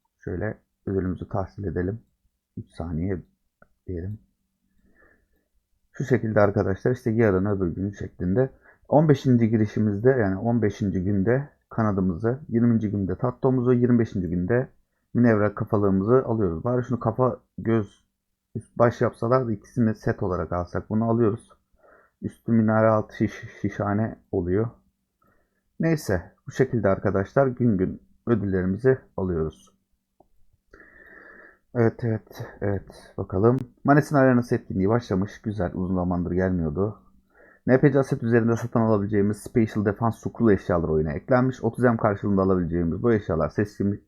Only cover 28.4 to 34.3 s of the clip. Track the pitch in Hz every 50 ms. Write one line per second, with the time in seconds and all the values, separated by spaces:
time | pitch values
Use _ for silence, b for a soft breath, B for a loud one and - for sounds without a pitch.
28.4 | 101 98 95 92 90 92 98 107 - 131 131 127 - _ _ - 95 92 87 80
29.4 | 80 78 - _ _ _ _ _ _ _ _ _ _ _ _ _ _ _ _ _
30.4 | - _ _ _ _ B B B B B B B B B B B B B B B
31.4 | B B B B B _ - 123 113 113 - - - 117 110 107 - - - -
32.4 | 117 B B - 101 101 101 98 - - - - - - _ - 95 - - 92
33.4 | 104 120 127 131 - - _ _ - 127 143 151 147 - 156 143 131 131